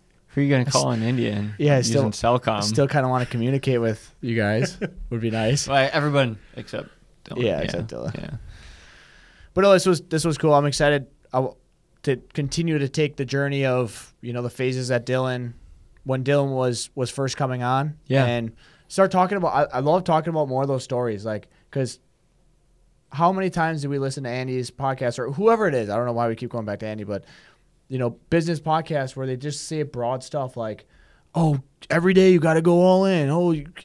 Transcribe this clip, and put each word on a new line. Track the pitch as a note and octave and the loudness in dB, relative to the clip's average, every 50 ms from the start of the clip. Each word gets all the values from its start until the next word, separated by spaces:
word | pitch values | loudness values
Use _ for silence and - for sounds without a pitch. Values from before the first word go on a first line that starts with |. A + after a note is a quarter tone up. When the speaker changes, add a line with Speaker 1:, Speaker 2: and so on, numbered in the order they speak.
| _ _ _ _ _ _ | _ _ _ _ _ _
Speaker 1:
Who | - C#3+ | -2 0
are | C#3+ | 2
you | C#3 | 4
gonna | C#3+ C3 B2 C#3 | 4 4 2 2
Speaker 2:
I | |
Speaker 1:
call | C3 C3+ C#3 C3+ | 2 2 2 2
Speaker 2:
s-, | B2 A2+ | 0 0
Speaker 1:
in | A2 | 0
India | A2+ B2+ B2+ A2+ A2+ G#2 | 0 0 0 0 0 -2
and | G2+ G#2 G#2+ G#2 G2+ | -2 -4 -6 -4 0
Speaker 2:
yeah, | B2+ D3 C#3+ | 2 4 4
I | C3 | 4
Speaker 1:
using | A#2 A2+ A2+ C#3+ C3+ A2+ | 4 2 2 2 2 0
Speaker 2:
still, | G2+ - - A#2 B2 B2 | -2 0 2 2 2 2
Speaker 1:
Cellcom? | - - A2 G#2 G2+ | 2 0 0 0 0
Speaker 2:
still | G#2 A2 A2 C#3 C#3 | 0 2 2 2 2
kinda | C#3 D3+ C3 B2+ | 2 0 0 2
wanna | B2+ B2+ B2 | 0 0 -2
communicate | - - A#2+ A2+ B2 C3+ C3+ - C3+ C3 A#2+ | -2 -2 -2 0 0 0 0 0 0 0 2
with | A#2 A2+ G#2+ - - - - - | 2 0 -2 -2 -6 -20 -18 -10
you | - B2 A2+ | -6 -4 0
guys. | A2+ G#2+ G2+ G#2+ A2 C3+ F3+ - - G#3 - - | 0 2 2 2 2 0 -2 -4 -6 -10 -10 -8
Speaker 3:
<laughs> | - - - | -10 -12 -8
Speaker 2:
Would | B2 A#2 | -6 -4
be | A2 A#2 | -4 -2
nice. | A2 A2+ A2 A2 C3 C#3+ - - | -2 0 0 0 0 0 0 2
Speaker 1:
Well, | C3+ C#3 C3 C#3 | 2 2 2 4
everyone | - D#3 C#3+ D3+ C#3+ C#3+ C3+ A#2+ A2 G2 - - - | 2 0 0 2 2 2 2 0 -2 -8 -14 -20 -16
except | - A2+ - - A2+ - - - _ _ _ _ _ - | -16 -14 -12 -10 -10 -10 -12 -16 _ _ _ _ _ -18
Dylan. | - - - | -12 -6 -2
Speaker 2:
Yeah, | B2 | -2
Speaker 1:
Yeah. | G#2+ F2 C#2+ | 0 0 -2
Speaker 2:
except | E2 - - E2+ G#2+ A2 | -2 -4 -4 -6 -6 -8
Dylan. | - A#1 A#1+ D2 - | -8 -10 -8 -8 -8
Speaker 1:
Yeah. | - - - - - - - - - - - - - - - - - - - - - - - _ _ - - - | -10 -10 -10 -12 -12 -14 -14 -18 -20 -20 -20 -20 -20 -20 -20 -20 -20 -20 -20 -20 -20 -20 -20 _ _ -18 -8 0
Speaker 2:
But | F#3 | 4
no, | F#3+ G3+ G3 | 6 8 8
this | F3+ - F#3+ | 8 6 4
was, | F3+ C#3+ | 2 2
this | - - E3 D#3 D3 | 0 -2 -2 -2 0
was | E3+ D3+ - | 0 -2 0
cool. | - D#3+ D3 | 2 4 4
I'm | C#3+ C#3+ D3 | 4 4 2
excited, | C3+ - D#3+ D3 D3 C#3+ C3 - _ _ _ _ - | 0 2 2 2 2 2 -2 -6 _ _ _ _ -2
uh, | B2+ C3+ - - _ _ _ _ _ _ _ _ _ - | -2 -2 -2 -6 _ _ _ _ _ _ _ _ _ -4
to | C#3+ C3+ B2+ - _ - | -2 -2 -4 -4 _ -6
continue | - C#3+ C3+ - E3 E3+ E3+ D#3+ D3 | -6 -6 -4 -2 -2 -2 0 0 -2
to | C#3 C3 | -2 -2
take | - - D#3 D3 D3 - | 0 0 -2 0 0 -4
the | C#3 | -6
journey | B2+ - C#3 C#3 C#3 C#3 C#3 C3+ | -4 -2 -2 -2 0 0 0 0
of, | C3 B2+ B2+ B2+ A2 G2+ - - - _ _ | 0 2 0 0 -2 -6 -12 -18 -20 _ _
you | - A#2+ | -12 -8
know, | A#2+ B2 A#2+ | -8 -6 -6
the | A#2+ | -6
phases | - - B2+ B2+ B2+ B2+ B2+ B2 | -4 -2 -2 -2 -2 -2 -2 -2
that | B2+ A#2+ A#2 B2+ | -2 -2 -2 -2
Dylan, | B2+ C3 C3 C3 B2+ B2 B2 A#2+ A#2 - - - - - - - _ _ - | -2 -2 0 -2 -4 -4 -6 -10 -12 -14 -20 -20 -20 -20 -20 -20 _ _ -6
when | C3+ C3 C3 C3 | -4 -4 -2 0
Dylan | C#3 C#3+ C#3+ C#3 C#3 C3+ | 2 2 2 2 0 0
was, | C3 B2+ B2+ A#2+ A2 - - - | 0 0 0 -2 -2 -6 -10 -6
was | - B2+ A#2+ | -6 -6 -4
first | - - C#3 C3 B2+ | -4 -4 -4 -4 -2
coming | - D3 C3 B2+ B2 B2 | -2 -4 -4 -2 -2 -2
on, | B2 B2+ C3+ C#3+ D3+ D3+ - _ | 0 0 0 0 -2 -6 -8 _
Speaker 1:
Yeah. | - B2+ C3+ C3+ | 0 2 2 2
Speaker 2:
and | B2 A#2+ A#2+ A#2 A2+ A#2 - - - _ _ _ - | 2 0 -2 -4 -6 -8 -12 -20 -20 _ _ _ -8
start | - - F#3+ F#3+ | 2 2 2 4
talking | F#3 F#3 F3+ F3+ G3+ G3+ | 4 2 2 2 2 0
about, | F3 D3+ - C3+ D3 - - | 0 0 2 2 0 0 0
I, | B2+ | -2
I | |
love | C3+ D3 D#3+ F#3 F#3 | 0 2 2 2 2
talking | - E3 D#3 D3+ E3+ | 2 0 0 0 0
about | E3 D#3+ D3+ C3+ | -2 -2 -2 0
more | B2+ C3 | 0 -2
of | C#3 C#3 | 0 0
those | C3+ C3 B2+ | -2 -2 -4
stories, | - C#3 B2 B2 A#2+ A2 G2 G2+ | -4 -4 -2 -2 -2 -4 -4 -6
like, | A2 G#2+ G#2+ - _ _ _ _ _ | -6 -6 -6 -8 _ _ _ _ _
'cause | - C#3 C3 A2+ - - _ _ _ _ _ _ _ _ _ _ _ _ _ _ _ _ _ _ _ _ _ _ | -4 -4 -4 -4 -6 -10 _ _ _ _ _ _ _ _ _ _ _ _ _ _ _ _ _ _ _ _ _ _
how | - C#3 E3+ F3 F#3+ | -4 0 2 2 2
many | F#3+ F#3+ F3+ | 2 -2 -2
times | - E3+ E3 D#3+ D#3+ D3+ | -2 -2 -2 -2 -2 -4
do | C#3 C#3 | -4 -4
we | C#3+ C#3 | -4 -2
listen | C3+ C3+ C3 D3+ C3+ | -4 -4 -6 -6 -6
to | B2 | -6
Andy's | A#2+ B2+ B2+ C3 B2+ B2+ B2 A#2 | -6 -6 -4 -4 -4 -4 -6 -6
podcast | - - C#3 C3+ C3+ B2+ C3+ B2 A#2+ - | -8 -6 -4 -4 -2 -2 -2 -4 -2 -4
or | B2 A#2+ | -6 -6
whoever | C#3+ C#3 G3+ A3+ A3+ G#3+ A3 F3+ | -4 0 2 4 4 4 2 2
it | C#3 | 0
is? | B2+ A2 G2+ | 0 -2 -2
I | G2+ A2+ | -2 -2
don't | B2 | -2
know | B2 A#2+ | -2 -2
why | A#2 A#2+ A#2 | -2 -2 -2
we | A2+ | -2
keep | - B2 A#2 | -4 -8 -8
going | - A#2+ A2 | -8 -8 -6
back | G#2 G2+ G2 | -6 -6 -6
to | A2+ A2 | -6 -8
Andy, | G#2+ G#2+ G#2 | -8 -8 -6
but, | G2+ G2+ G2 - - - - - - _ _ _ _ _ _ _ - | -6 -6 -6 -8 -10 -20 -20 -20 -20 _ _ _ _ _ _ _ -8
you | C3 B2+ | -6 -4
know, | B2+ A#2+ A#2+ - _ - | -4 -4 -4 -6 _ 0
business | - E3+ - E3 E3+ D3 | 0 0 0 0 -4 -4
podcasts | C#3 E3 D#3 D#3+ D#3+ - D#3+ D3 C3+ B2+ - | -2 -2 -2 -2 -2 -2 -4 -4 -4 -4 -6
where | C3+ C3 | -8 -6
they | C3 C3 | -6 -6
just | B2+ C3 D3 C#3+ - - | -6 -6 -8 -10 -10 -10
say | - D#3+ D#3 | -8 -6 -6
broad | D3 C#3 - B2 A#2+ A#2 C3 B2 - | -6 -6 -4 -4 -4 -2 -4 -4 -6
stuff | - - D3 C3+ B2+ - | -6 -6 -6 -6 -6 -6
like, | A#2+ A2+ A2 G#2+ G#2 - _ _ _ _ _ _ _ _ _ - | -8 -8 -8 -8 -10 -14 _ _ _ _ _ _ _ _ _ -2
"Oh, | E3 E3 D#3 D3 C3+ - _ _ _ - - | 2 2 2 2 0 -4 _ _ _ -6 -2
every | C#3 E3 E3+ F#3+ F#3+ | 0 2 4 4 6
day | F#3 F#3+ F#3+ | 6 8 8
you | F#3 F3 | 6 6
gotta | D3+ E3 D#3+ E3 | 4 4 2 2
go | D#3+ F3+ F3 F3 F3+ | 4 4 4 6 6
all | F#3 F#3 F#3 F#3+ | 6 6 4 4
in. | F#3+ F#3+ E3+ D3 C3+ | 2 2 2 2 2
Oh, | D3 E3+ F3 F3 | 2 2 2 0
you, | E3 D3+ C#3+ D#3+ - - | 0 -2 -4 -10 -16 -20